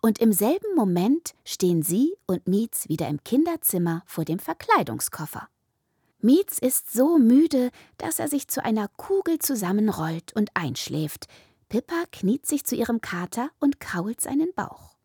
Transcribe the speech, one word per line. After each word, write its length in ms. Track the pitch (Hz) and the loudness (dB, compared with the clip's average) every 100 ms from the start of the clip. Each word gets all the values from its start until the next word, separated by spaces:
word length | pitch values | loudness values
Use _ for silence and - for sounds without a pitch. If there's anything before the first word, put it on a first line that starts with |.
und 180 | 226 208 | 2 4
im 120 | 226 | 2
selben 420 | 196 208 359 427 359 | 4 2 0 0 0
Moment 580 | 202 175 190 311 - - | 2 2 2 2 0 -16
stehen 380 | - - 180 170 | -14 0 2 2
sie 320 | 156 180 294 392 - | 2 2 0 -2 -4
und 200 | 185 - | -4 0
Miez 400 | 196 226 - - | 0 0 -6 -6
wieder 220 | 160 143 | -4 -4
im 140 | 147 | -6
Kinderzimmer 800 | - 247 330 330 - 180 170 165 - | -2 2 2 0 -2 0 0 -2 -6
vor 180 | - | -6
dem 160 | 160 175 | -4 -4
Verkleidungskoffer. 1080 | - 330 - 415 147 117 - - 156 - - _ _ _ _ _ _ _ | -4 -8 2 2 2 -4 -6 -8 -12 -12 -16 _ _ _ _ _ _ _
Miez 380 | 214 302 392 - | 4 4 4 -2
ist 340 | 254 - - | -2 -2 -4
so 280 | 220 277 339 | 2 4 6
müde, 500 | 226 254 320 269 247 - - _ | 8 8 6 2 0 -4 -20 _
dass 200 | - 320 | -8 -4
er 100 | 294 | -2
sich 200 | 285 - | -4 -4
zu 160 | - | -6
einer 240 | - 220 202 | -2 -2 -2
Kugel 500 | - - 392 359 320 | -8 -2 -2 0 -2
zusammenrollt 960 | - 254 180 202 214 185 160 165 - - | -2 -2 0 2 2 0 -4 -4 -6 -2
und 140 | 208 - | -2 -2
einschläft. 720 | 156 135 - 151 151 - - - _ _ _ | -4 -6 -6 -4 -4 -8 -18 -20 _ _ _
Pippa 360 | 220 - 339 349 | -6 -4 -6 -6
kniet 360 | - 190 262 - | -4 -2 -2 -2
sich 180 | 294 - | -4 -4
zu 100 | 247 | -4
ihrem 240 | 233 233 | -2 -2
Kater 520 | - 180 180 - 269 _ | -4 -8 -6 -6 -8 _
und 200 | 285 277 | 0 0
krault 420 | - 180 185 240 | -6 -6 -6 -6
seinen 300 | - 277 320 - | -4 -2 -2 -4
Bauch. 400 | - - - _ | -8 -12 -20 _